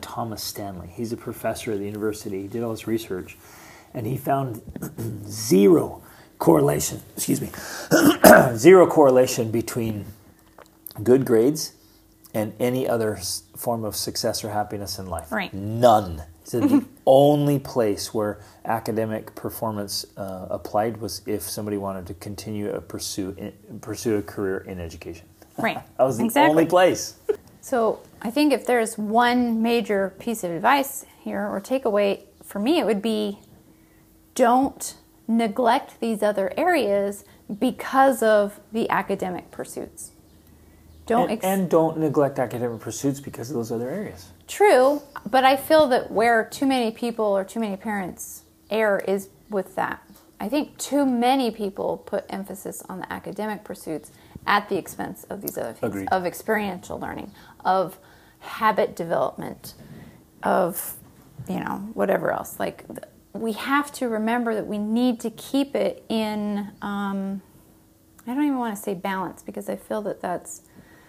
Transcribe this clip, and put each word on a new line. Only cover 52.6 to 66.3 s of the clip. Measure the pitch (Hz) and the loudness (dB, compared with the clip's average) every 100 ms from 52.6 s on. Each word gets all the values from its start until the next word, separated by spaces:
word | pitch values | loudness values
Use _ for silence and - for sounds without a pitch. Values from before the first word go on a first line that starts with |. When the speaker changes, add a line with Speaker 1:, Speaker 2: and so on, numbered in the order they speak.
| 180 175 - | -12 -12 -12
Speaker 2:
on | 185 | -12
the | - | -10
academic | 185 170 196 214 208 | -10 -10 -8 -8 -8
pursuits | - 190 - 151 - - - - - | -12 -14 -10 -10 -12 -20 -20 -8 0
at | 202 208 | 0 0
the | 190 | -4
expense | - - - - | -6 -8 -8 -10
of | - 190 | -12 -10
these | - - | -6 -6
other | 117 | -8
things, | - 220 | -6 -6
Speaker 1:
Agreed. | 190 95 | -4 -2
Speaker 2:
of | 190 180 | -2 -2
experiential | 165 - 214 208 180 - - | -6 -2 -2 -2 -8 -10 -10
learning, | - - 202 - - - | -10 -10 -14 -18 -20 -6
of | - 190 170 - - - _ _ | 0 0 0 -6 -20 -20 _ _
habit | - - 220 208 214 - | -16 -2 0 2 0 -2
development, | 170 170 - - 151 - - - - - - - _ - | -4 -2 -2 -4 -10 -12 -16 -18 -20 -20 -20 -20 _ -6
of, | - 196 180 185 - - - - - - - | 0 2 2 -2 -10 -14 -20 -20 -20 -16 -8
you | 185 | -6
know, | - - 202 | -6 -8 -8
whatever | - 202 190 160 | -2 0 0 0
else. | - - - | -4 -6 -8
Like, | 196 - - | -8 -8 -14
th-, | - - - _ | -16 -16 -20 _
we | 202 226 | -8 -6
have | 202 - 285 285 | -6 -2 0 -2
to | - 254 | -4 -4
remember | 220 220 240 233 | -2 -2 0 -2
that | 220 - | -2 -4
we | 208 | -6
need | 208 226 247 233 | -2 0 2 0
to | 226 | -6
keep | 226 - 269 277 | -10 -4 -2 0
it | 220 202 - - | -2 -2 -4 -4
in, | 220 214 | -4 -2